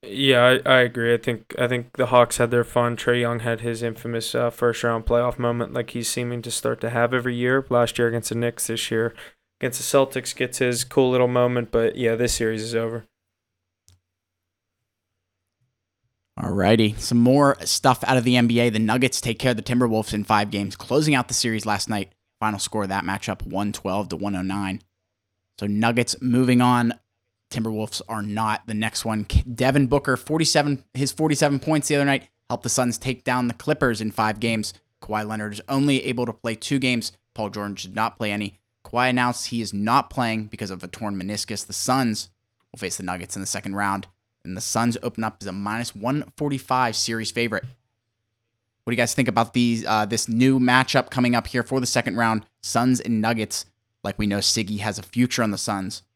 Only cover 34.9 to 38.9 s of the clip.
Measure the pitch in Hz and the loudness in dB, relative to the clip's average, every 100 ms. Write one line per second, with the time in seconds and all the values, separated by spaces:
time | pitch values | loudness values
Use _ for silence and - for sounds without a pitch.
34.9 | _ - 107 107 107 107 104 - 135 143 | _ -6 -4 -4 -6 -6 -8 -4 0 2
35.9 | 135 - 120 120 110 117 113 - 139 131 | 2 0 -4 -4 -4 -6 -6 -2 0 0
36.9 | 123 110 _ _ - 104 104 104 98 92 | 0 -4 _ _ -8 -8 -6 -8 -8 -10
37.9 | 104 110 - 110 104 101 - _ _ - | -4 -4 -2 -4 -4 -6 -10 _ _ -8